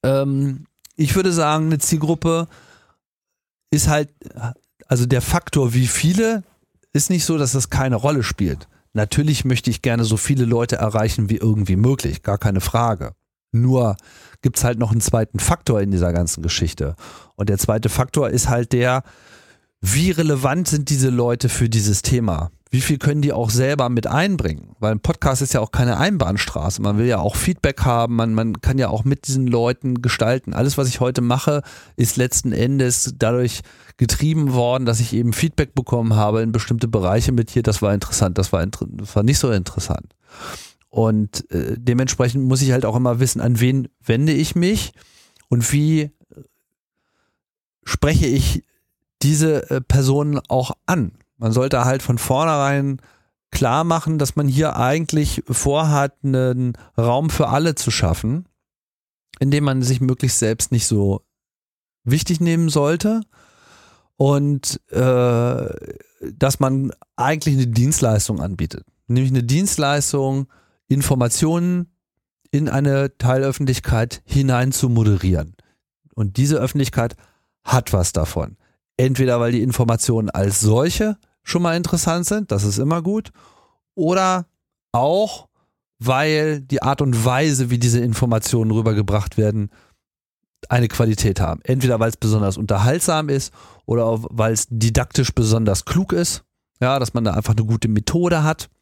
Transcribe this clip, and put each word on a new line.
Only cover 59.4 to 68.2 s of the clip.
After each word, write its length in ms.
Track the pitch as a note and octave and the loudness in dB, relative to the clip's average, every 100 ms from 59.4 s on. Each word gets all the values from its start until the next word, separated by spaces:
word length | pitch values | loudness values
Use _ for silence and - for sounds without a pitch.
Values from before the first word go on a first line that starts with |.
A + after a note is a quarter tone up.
| C3+ | 0
dem 140 | D3 | 2
man 180 | C#3+ C3 | 2 0
sich 180 | B2+ B2+ | 0 0
möglichst 380 | C3 B2+ C3 - | 0 0 0 0
selbst 340 | A2 A2+ - | 0 -2 -2
nicht 140 | A#2 - | -2 0
so 340 | G#2+ G2+ G2 _ _ _ _ _ _ _ _ | 0 0 -2 _ _ _ _ _ _ _ _
wichtig 360 | A#2+ D3 - E3 | -2 -2 0 0
nehmen 300 | E3+ E3 E3 | 0 2 2
sollte 500 | D3 C#3+ E3+ G#3 A3+ A3 _ _ _ _ - - _ _ _ | 2 0 0 0 -2 -4 _ _ _ _ -20 -20 _ _ _
und, 640 | C3+ C#3+ C#3+ C#3+ - - _ | 2 2 0 -2 -4 -10 _
äh, 760 | - B2+ B2 B2 A#2 A#2+ B2 - - - - - _ - | 0 2 4 2 2 0 -2 -6 -10 -14 -18 -20 _ -14
dass 260 | G#2 C3+ - | -2 -2 0
man 340 | C3+ C3+ C3+ - - - | 0 0 -4 -8 -18 -4
eigentlich 400 | B2+ D#3+ D3+ C3+ | -2 0 0 2
eine 100 | B2 | 2
Dienstleistung 760 | A2+ B2+ D#3 B2 G#2+ | 2 2 2 2 2